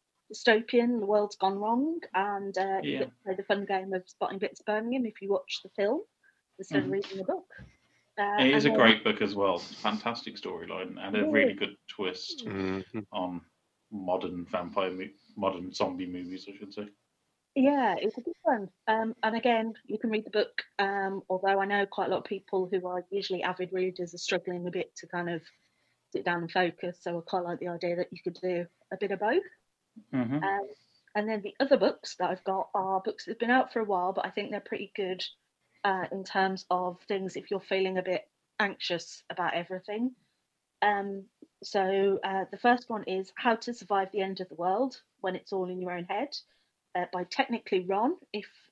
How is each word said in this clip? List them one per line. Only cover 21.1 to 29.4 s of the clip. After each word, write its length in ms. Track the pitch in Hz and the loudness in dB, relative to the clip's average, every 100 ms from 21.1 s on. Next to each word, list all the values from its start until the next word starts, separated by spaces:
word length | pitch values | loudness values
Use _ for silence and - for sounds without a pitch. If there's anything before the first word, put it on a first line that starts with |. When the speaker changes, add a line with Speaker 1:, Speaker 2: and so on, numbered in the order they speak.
| 196 - | -2 -2
Speaker 1:
although 300 | 185 196 196 | 0 4 4
I 40 | 196 | 4
know 200 | 202 196 | 2 2
quite 220 | - 156 | 0 0
a 20 | |
lot 80 | 175 | 0
of 60 | |
people 420 | - 196 - 196 180 | -2 -8 -2 -2 0
who 200 | 190 180 | 0 -2
are 180 | 180 175 | -4 -4
usually 320 | 202 190 185 | -4 -2 -2
avid 300 | 175 180 180 | -2 -2 -4
readers 400 | 185 185 180 175 | -2 -2 -2 -6
are 60 | 175 | -6
struggling 480 | - 185 - 180 175 | -2 -2 -2 -4 -4
a 40 | |
bit 240 | 185 - - | -4 -6 -10
to 100 | 170 | -8
kind 240 | 175 175 | -6 -4
of 100 | 170 - - _ _ _ _ _ | -4 -8 -20 _ _ _ _ _
sit 120 | - | -4
down 180 | - 175 | 0 -2
and 100 | 165 | 0
focus, 460 | 185 180 - 180 175 | 2 2 0 -8 -6
so 160 | - 170 | -6 -6
I 40 | |
quite 220 | 165 190 | -2 -2
like 140 | 175 175 | -2 -4
the 80 | 180 | -6
idea 280 | 170 175 175 | -4 -2 -2
that 160 | 180 | -4
you 60 | 175 | -6
could 160 | - 170 | -8 -4
do 240 | 180 175 170 _ _ | -2 -2 -4 _ _
a 40 | 190 | -6
bit 120 | 196 | -4
of 100 | 190 | 0
both. 220 | 208 320 | 2 2